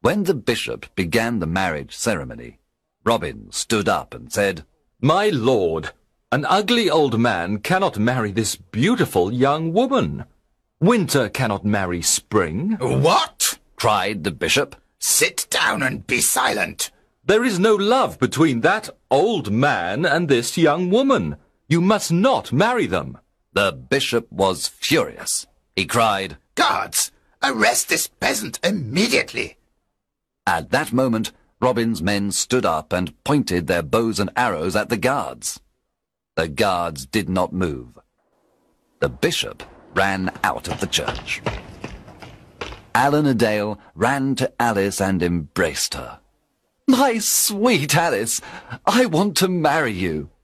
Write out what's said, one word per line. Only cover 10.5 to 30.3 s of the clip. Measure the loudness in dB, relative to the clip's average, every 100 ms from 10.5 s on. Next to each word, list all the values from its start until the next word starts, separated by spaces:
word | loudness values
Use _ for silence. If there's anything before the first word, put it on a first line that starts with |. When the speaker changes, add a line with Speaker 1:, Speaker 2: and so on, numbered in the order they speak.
| _ _ _
Speaker 2:
Winter | 4 4 4 2 0
cannot | 0 -2 0
marry | 0 0 0 -2
spring." | -2 -2 _ 0 2 -2 -2 -2
Speaker 3:
"What?" | 0 2 4 4 0 _ -4 -4 _ -2
Speaker 1:
cried | 2 2 0 -4
the | -6
bishop. | -2 0 0 0 -6 _ _
Speaker 3:
"Sit | -2 2 0 -2 -6
down | -2 -2 0
and | -2 -4 -4
be | -2
silent." | 0 0 0 0 -4 -6 -10 _ _ _
Speaker 2:
"There | 2 2
is | 4 2
no | 4 4
love | 4 2 0 0
between | -2 2 2 4
that | 2 0 -4 -18 _
old | 2 4 0 -2
man | 2 2 2 -2 -2 0
and | 0 2
this | 2 2 2
young | 4 4 2
woman. | 2 4 2 0 -6 _ _ _
You | 2
must | 4 2 2
not | 2 4 2 0
marry | 2 2 2 0
them." | -2 -4 -14 _ _ _
Speaker 1:
The | 0 0
bishop | 0 -2 -2 0 -2 -2
was | 0 0 0 -6
furious. | -8 0 0 0 -4 -6 -6 -8 _ _ -4
He | -2
cried, | 2 2 2 -4 -10 _ 0
Speaker 3:
"Guards, | 0 0 -2 -4 -4 _ _ _
arrest | -2 2 2 2 0
this | -2 -2
peasant | _ -2 -2 -6 -4
immediately." | -2 -2 -2 0 2 0 -2 -6 -8 -10 _ _ _ _ _ _ _